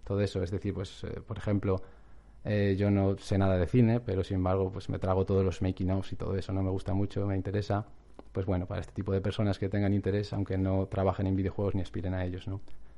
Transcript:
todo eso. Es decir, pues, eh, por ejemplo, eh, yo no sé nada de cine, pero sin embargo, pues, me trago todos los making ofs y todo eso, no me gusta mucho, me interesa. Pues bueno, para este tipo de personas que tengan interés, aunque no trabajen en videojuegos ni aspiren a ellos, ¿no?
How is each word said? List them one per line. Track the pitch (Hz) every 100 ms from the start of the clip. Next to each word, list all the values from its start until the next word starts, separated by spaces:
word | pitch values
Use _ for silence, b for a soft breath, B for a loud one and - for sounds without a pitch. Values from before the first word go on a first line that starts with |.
todo | - 101
eso. | 101 95
Es | 87
decir, | 98 104
pues, | 90 92 -
eh, | - - -
por | 101
ejemplo, | - 101 101 92 b b b b b b
eh, | - 104 101 95
yo | 101
no | 101 98 98
sé | - 98
nada | 98 92
de | 87
cine, | 123 113 120
pero | 120 95
sin | 95 95
embargo, | 90 95 95
pues, | 98 -
me | 90
trago | 95 92 95
todos | 98
los | 95 85
making | 95 92 92
ofs | 95 95
y | -
todo | 92 95
eso, | -
no | 95
me | 95
gusta | 92 -
mucho, | 95 101 - 101
me | 98
interesa. | 92 98 101 101 104 - - - -
Pues | - 98
bueno, | 90 87
para | 92
este | 87
tipo | - 98
de | 98
personas | 98 - 107 95
que | 98
tengan | 101 101
interés, | 101 98 101 101
aunque | 104 98 95
no | 95 95 95
trabajen | - 95 92 95
en | 95
videojuegos | 95 - 101
ni | 98
aspiren | 92 - 92
a | 92
ellos, | 92 92 -
¿no? | 98 - b b